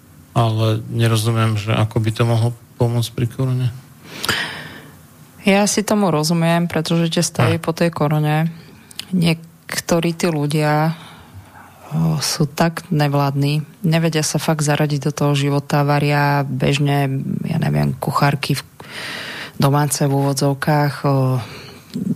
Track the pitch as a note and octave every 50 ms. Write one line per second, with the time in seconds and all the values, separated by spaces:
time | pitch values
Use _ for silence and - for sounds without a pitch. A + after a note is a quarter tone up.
0 | - - - - - - - A#2 A#2 A2+ A2 A2 A2 A2 A2 A2 A#2 A#2+ A#2+ A#2
1 | A#2 A2+ A2+ G#2+ G#2 A#2+ A2+ A2+ A2+ A2 A2 G#2 G2+ A2 - A2+ G#2+ G#2+ - A2+
2 | G#2+ A2 G#2+ - A#2 A#2 A#2 A2+ A#2 A#2+ A#2+ - - - - - B2 A#2 A#2 A#2+
3 | A2+ - - - B2 A2+ - - C3 C3 B2+ B2+ B2+ B2 - - - - - -
4 | - - - - - - - - - - - - - - - - - - - -
5 | - - - - - - - - - G#3 G3 G3+ G#3 G3+ - A3 G#3 - A3 G#3
6 | G3+ F3 D#3 D3+ D3+ D#3+ E3+ E3 E3 E3 E3+ E3+ E3+ E3+ - D#3+ D#3 - E3 E3
7 | E3+ E3 E3 F3 E3 - - - E3+ D#3+ E3 E3 - E3 E3 - F3 E3+ E3 -
8 | D3+ D3 D3+ D3+ D3+ D3+ D3+ D#3 E3 E3 E3 - - - - - - - - -
9 | - - F#3 F3+ E3 E3+ E3 E3 - - - - - - - - - - F3+ E3+
10 | D#3+ E3+ E3 E3 - F3 D#3+ D3 D3 D3 D3+ D3+ D3+ D3+ D3+ D3+ D#3 E3 E3 -
11 | - - - - - - - - - - - - - - - - - - D3 D#3+
12 | E3 E3 D#3+ D3 C3+ - - - D#3 C#3 - - E3+ E3+ E3 - - - F3 D3
13 | D3 C#3+ C#3 C#3+ C#3+ C#3 C#3 C#3 C#3+ C#3+ D3 D3+ D3 - - - G#3+ D#3+ D#3+ E3
14 | E3 E3 D3+ D#3 D3+ - - D#3+ - - D#3+ D#3 D3 D3+ D3 D3 D#3 C#3+ D3 C#3
15 | - D#3 C#3+ - D3+ C#3+ C#3+ C#3 C#3 C#3+ C#3+ C#3+ C#3 - - D3 C#3+ C#3+ D3 C#3+
16 | D3 D3 D3 D3 C#3+ C#3+ C#3+ C#3+ C#3 C#3 C3 C3 C#3 C#3+ C#3+ C#3 D3 C#3+ C#3+ C#3+
17 | C#3 C3+ C3+ C3+ C#3 - - - - - - - - D3 D3 D3 D3 - C3 -
18 | - - - - D3 C#3+ C3+ - - - C#3+ - - - - - - - - -
19 | - - - - - - - - - - - - - C#3 C#3 D3 D3+ C#3 - -
20 | D3+ C#3 C#3 C#3 C#3 C#3 C#3 C3+ C#3+ C#3 C#3 C3+ - D#3+ D3+ D3 D3 C#3+ C3+ -
21 | - C#3+ C#3 C3+ C3 C3 C3 B2 G#2+ - - - - - - - - - - -
22 | - - -